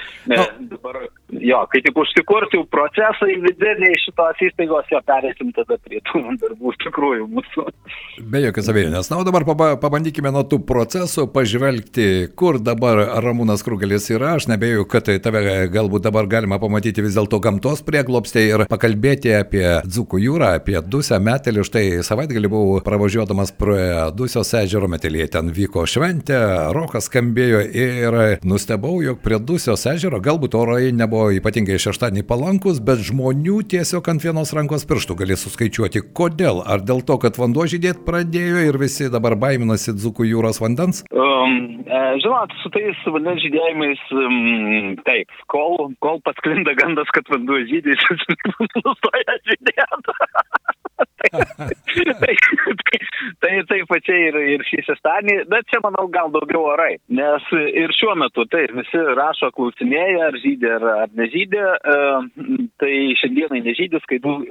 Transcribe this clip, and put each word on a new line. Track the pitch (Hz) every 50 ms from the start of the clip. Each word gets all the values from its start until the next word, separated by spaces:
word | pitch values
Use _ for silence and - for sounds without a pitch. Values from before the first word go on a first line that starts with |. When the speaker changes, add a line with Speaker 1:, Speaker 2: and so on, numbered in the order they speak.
| - - - -
Speaker 1:
Ne, | - 123 120
Speaker 2:
Nu. | - 180 - - 131 127
Speaker 1:
dabar, | 120 - - - 127 131 131 120 - - _ _ -
jo, | - - 123 123 127 117 95
kai | - - 131
tik | - 151 -
užsikurs | 156 147 - - 170 156 - 202 220 202 -
jau | - 175 151
procesai | - - 147 147 147 - 208 214 220 208 - 208 196 185
vidiniai | 180 175 180 180 - 196 214 214 180 185 185 -
šitos | - - 190 - - 165 165 160 -
įstaigos, | 185 180 - - 170 156 160 147 - -
jo, | 156 135
pereisim | - - 135 131 135 131 - - 131 120
tada | - 120 117 - 120 -
prie | - - - 107
tų | - - - 165 - 120 262
darbų | 226 - 226 226 220 123 247
iš | - -
tikrųjų | - 165 - 151 143 - - 110 110 110
mūsų. | 113 127 - - - - - - - _ _ - - - - - - -
Speaker 2:
Be | 113 110 120 143
jokios | 139 113 95 113 101 113
abejonės. | 107 104 92 78 80 92 92 -
Na, | 156 175
o | 185
dabar | 185 180 175 143
paba-, | 160 151 151 160 156 143
pabandykime | - 139 147 147 151 160 160 143 - 139 139
nuo | 135 143 135
tų | - 151 120
procesų | - - 127 120 113 - - 185 180 165 - 165 139 113
pažvelgti, | - 139 127 101 107 123 135 139 127 110 104 - - 123 107 98 92 92 87 82
kur | - - 185 175 143 120
dabar | 107 117 117 113 127 120 113 104 104 98 101
Ramūnas | 113 117 123 120 120 117 110 104 101 -
Krugelis | 120 113 95 101 98 101 101 101 -
yra. | 113 110 131 156 170
Aš | 147 -
neabejoju, | 127 113 101 113 117 117 104 95
kad | - - 113 -
tai | 107 98 92
tave | - 117 110 107 101 101 95 95 92
galbūt | 87 90 107 110 95 101 101 92
dabar | 110 104 107 104 95
galima | 110 113 110 98 98 95
pamatyti | 110 101 104 107 101 113 98 110
vis | 104 107 95
dėlto | 107 104 - 113 101
gamtos | 90 113 101 95 - 135 151 -
prieglobstį | - - - - 131 123 123 120 101 - - 117 110
ir | 107 107 107 104
pakalbėti | - 113 113 - 113 107 104 107 139 139 139 - 117
apie | 107 104 98 - - 98 90 87 85 78
Dzūkų | 92 92 90 120 107 - 92 95
jūrą, | 104 127 151 170 135 98 85
apie | 78 - 101 98 82
Dusę, | 80 92 120 143 143 - 120 95
Metelį. | 98 110 123 139 - 123 110 104 95
Štai | - - 113 101 95 87 87
savaitgalį | 87 - 107 117 156 151 123 110 104 98
buvau | 107 107 104 98 98 95
pravažiuodamas | - 101 104 101 104 101 101 113 107 98 98 98 98 95
pro | - - 98 104 101 98 92 90 87 82 80 80
Dusios | 82 107 127 120 - 120 98 -
ežero | - 113 101 90 104 101 98 90
Metelyje. | 85 73 - 80 78 82 80 73
Ten | - 85 80 85
vyko | 80 98 101 - - 87 82
šventė, | - - 120 160 185 175 151 - - 139 123 113 101 92 85 78 76
rokas | 92 - 165 - - 110 -
skambėjo | - - 123 120 120 113 123 127 120 113 104 101
ir | - - 120 127 127 123 123 120 117 117 117 110 107 98 95
nustebau, | - 90 98 98 - - 113 101 110 151 180 180
jog | 156 135 123 -
prie | - 107 113 104
Dusios | 113 139 175 165 - 127 104 - -
ežero | 120 160 170 185 180 131 98
galbūt | 92 143 156 165 135 - -
orai | 113 117 117 120 123 127 131
nebuvo | 120 117 113 110 113 110 110 104
ypatingai | 98 95 107 113 104 117 104 92 98 87
šeštadienį | - 104 98 - 123 113 95 104 104
palankus, | - 120 120 143 185 196 190 190 196 170 123
bet | 107 135 131 113
žmonių | 98 - 123 135 127 131 135 143 156 185 202 220
tiesiog | 214 214 185 175 165 - 180 175 - 170
ant | 165 151
vienos | 170 170 160 160 151 -
rankos | 156 151 151 143 151 143 -
pirštų | - 151 104 - - 90
gali | 87 95 92 95
suskaičiuoti. | - - 95 - - 117 107 - - 110 92 - 107 - -
Kodėl? | - - 175 170 160 156 185 135 95 90
Ar | 90 98 104 98
dėl | 95 117 127 127
to, | 127 - 139 117
kad | - 113 - 120
vanduo | 123 120 120 151 170
žydėt | 160 175 170 170 180 175 175 -
pradėjo | 165 170 170 170 170 165 175 175 175 175 175
ir | 165 151 135 135
visi | 139 131 - - 143 131
dabar | 120 113 117 117 113
baiminasi | 104 131 139 139 123 117 110 110 101 - 120 107
Dzūkų | 98 104 117 101 - 113
jūros | 110 113 113 113 113 107 -
vandens? | 113 113 123 139 175 180 - - -
Speaker 1:
Um, | - - 127 135 139 135 131 127 131 127 123 123 117 117 117 123
e, | 110 127 131 135 131 135
žinot, | 139 - 220 262 240 208 175 -
su | - - 180
tais | - 208 214 208 165 -
vandens | - 180 156 156 156 175 180 156
žydėjimais, | 147 151 147 160 165 165 160 156 151 143 139 - - -
um, | 135 135 131 123 127 120 117 117 117 113 107 107 107 107 104 98 92 -
taip, | - 135 123 107 87 - - - -
kol, | - - 147 147 165 175 160 147 139 123
kol | - 143 151 165 160
pasklinda | - 151 135 - - 156 156 196 180 147 139
gandas, | 127 - 170 160 151 143 -
kad | - 156 135 -
vanduo | 147 127 120 131 139 131
žydi, | 120 117 147 170 151 147 139
<laughs> |
jis | - - - 180 160 - - 165 - - 208 - - 233 - -
nustoja | 233 - 277 254 - - - - 508 - - 466 -
žydėt. | - - - - - - - - 277 - - 285 - - - - - - - - - - - - - - - - - - - -
<laughs> | 262 - _
Tai, | - - - - - - - - - 151 - - - _ - - 349 349 320 247
tai, | 196 - - - - - - 311 - - - 220 175 - - - - 202 - - - 277 226 175
tai, | - - 180 190 196
tai | 180 - 202 190
pačiai | 175 - 175 160 - - 180 175
ir, | 170 156 147 151 147
ir | 139 143 139
šį | 131 - 165 -
šeštadienį, | - - 143 - - 156 170 208 208 208 202 190 -
bet | 170 208 233 220
čia, | - 254 226
manau, | 208 202 190 - 202
gal | 180 170 180 170 156
daugiau | 147 156 151 151 165 165 156
orai, | 147 143 156 165 135 90 - -
nes | - 123 131 143 147 147 143 - -
ir | 180 160 151 139 - 151 165 165
šiuo | - - 226 220 196
metu, | 165 139 120 - 123 113
tai | 117 - 165 143
visi | 110 117 123 117 - - 165 165 143
rašo, | 123 131 143 160 156 - 151 127
klausinėja, | - - 123 120 - - 120 123 139 160 180 196 190 208 220
ar | - 131 120
žydi, | 131 139 143 127 120 117
ar, | 113 110 113 113
ar | 107 107 110 107
nežydi, | 110 113 117 113 135 175 202 190 196 208
e, | 196 185 180 - - 147 147 143 143 139 135 131 127 120 - 139 135 123 131 127 123 113 -
tai | - 143 139 139 135 139 135 123
šiandienai | - - 123 127 143 160 147 139 123
nežydi, | 117 117 120 - 185 180 160 147
skaidru-, | - - 135 123 127 143 143 143 123 117